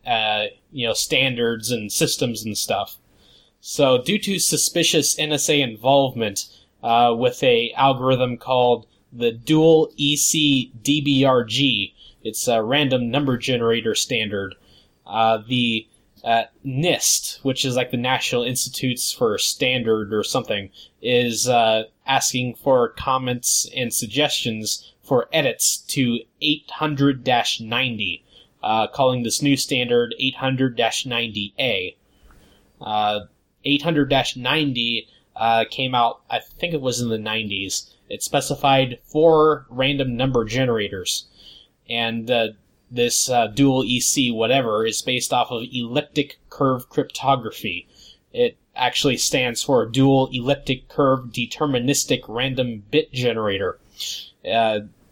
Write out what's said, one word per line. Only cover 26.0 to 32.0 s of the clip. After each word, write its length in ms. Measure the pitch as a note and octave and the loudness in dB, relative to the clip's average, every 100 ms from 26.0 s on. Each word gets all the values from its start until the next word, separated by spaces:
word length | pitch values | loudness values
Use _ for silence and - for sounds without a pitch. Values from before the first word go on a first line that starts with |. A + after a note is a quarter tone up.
| B2 A#2 - - | 0 -2 -6 -6
eight 280 | D#3 D3+ - | -2 -2 -6
hundred 520 | - D#3 C#3+ C#3 C3 | -6 -4 2 2 2
dash 380 | B2 A#2+ A2+ - | 0 0 0 -4
ninety, 640 | A2 A#2 C3 A2+ G2 E2 _ _ _ _ | -4 -2 -2 -4 -6 -8 _ _ _ _
uh, 280 | - A2 G#2+ | -2 0 0
calling 340 | - C3 B2+ | 2 0 2
this 180 | A#2 - | -2 -2
new 160 | C#3+ C3+ | 0 0
standard 600 | - C3 A#2+ A#2+ A#2 - | 0 -2 2 2 0 -2
eight 180 | C3 - | -4 -2
hundred 380 | C3 C3 C3 | -2 0 0
dash 320 | A#2+ A2+ - C3 | 2 0 0 -4
ninety 480 | A#2 A#2 G#2 G2+ - | -4 -4 -6 -8 -4
A. 360 | C3 G2+ F#2 - | -2 -2 -4 -10